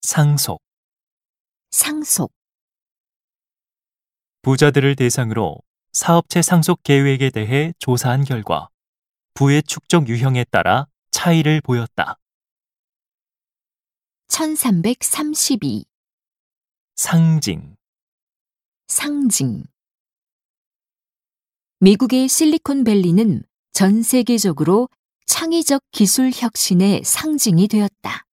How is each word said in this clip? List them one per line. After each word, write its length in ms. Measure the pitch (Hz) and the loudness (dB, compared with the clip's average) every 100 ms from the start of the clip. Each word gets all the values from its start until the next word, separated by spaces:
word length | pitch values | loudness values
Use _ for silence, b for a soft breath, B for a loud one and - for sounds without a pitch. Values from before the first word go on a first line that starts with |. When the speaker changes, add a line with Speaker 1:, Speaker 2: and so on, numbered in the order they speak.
Speaker 1:
상속. 600 | - - 147 147 - 82 _ _ _ _ _ _ _ _ _ _ _ | -4 0 2 2 -2 -8 _ _ _ _ _ _ _ _ _ _ _
Speaker 2:
상속. 600 | - - 302 302 - 135 _ _ _ _ _ _ _ _ _ _ _ _ _ _ _ _ _ _ _ _ _ | -4 -4 -4 -4 -4 -4 _ _ _ _ _ _ _ _ _ _ _ _ _ _ _ _ _ _ _ _ _
Speaker 1:
부자들을 520 | - 131 147 143 139 | -2 4 4 4 0
대상으로 640 | 139 123 120 117 110 92 73 _ _ _ | 2 0 0 -2 -2 -4 -6 _ _ _
사업체 500 | - - 170 - - | -6 2 2 2 -2
상속 440 | 165 180 160 175 | 2 2 2 -2
계획에 460 | - 139 139 135 135 | 2 2 2 0 -2
대해 420 | 120 107 135 156 170 | -4 -4 -2 -4 -8
조사한 420 | - 123 131 127 | -4 -2 0 -2
결과 460 | 139 123 104 78 78 _ _ _ _ _ _ | -2 -4 -4 -6 -8 _ _ _ _ _ _
부의 300 | - 139 143 | 0 2 2
축적 440 | 151 - _ 175 131 | 0 -10 _ 0 2
유형에 360 | 117 135 127 | -2 0 -2
따라 420 | 120 98 85 107 143 _ _ | 0 -2 2 0 -2 _ _
차이를 500 | - 180 165 151 156 | -4 0 2 2 0
보였다. 600 | - 123 117 - 85 - _ _ _ _ _ _ _ _ _ _ _ _ _ _ _ _ _ _ _ _ _ | 0 -4 -4 -6 -6 -8 _ _ _ _ _ _ _ _ _ _ _ _ _ _ _ _ _ _ _ _ _
Speaker 2:
천삼백삼십이. 1600 | - 311 311 254 180 180 247 - - 302 302 - 254 147 107 - _ _ _ _ _ _ _ _ _ _ | -4 -4 -2 0 0 0 -4 -6 -4 -4 -4 -2 -2 -4 -6 -10 _ _ _ _ _ _ _ _ _ _
Speaker 1:
상징. 800 | - - 170 165 160 123 82 71 - _ _ _ _ _ _ _ _ _ _ _ | -10 -2 2 4 2 -2 -8 -12 -20 _ _ _ _ _ _ _ _ _ _ _
Speaker 2:
상징. 800 | - 294 294 269 - 135 107 - _ _ _ _ _ _ _ _ _ _ _ _ _ _ _ _ _ _ _ _ _ | -6 -4 -2 -2 -2 -4 -6 -12 _ _ _ _ _ _ _ _ _ _ _ _ _ _ _ _ _ _ _ _ _
미국의 480 | 190 202 254 254 262 | 4 4 2 0 0
실리콘밸리는 1120 | - 320 311 - 277 240 208 180 170 226 143 - _ _ | 2 2 0 -2 -2 2 2 2 2 2 -2 -6 _ _
전 320 | - 196 214 | 0 2 2
세계적으로 840 | 226 254 233 240 202 143 151 196 247 _ _ _ - | 2 0 2 0 0 -2 2 2 0 _ _ _ -6
창의적 540 | - 330 339 311 277 _ | -4 -2 -2 0 -2 _
기술 380 | - 196 - 262 | 0 0 2 0
혁신의 680 | 247 240 - - 180 196 190 | 0 -6 -4 0 2 2 0
상징이 640 | - - 311 302 240 165 202 | -2 -4 -2 -2 2 2 2
되었다. 560 | 214 202 _ - - - | 2 -2 _ -12 -12 -16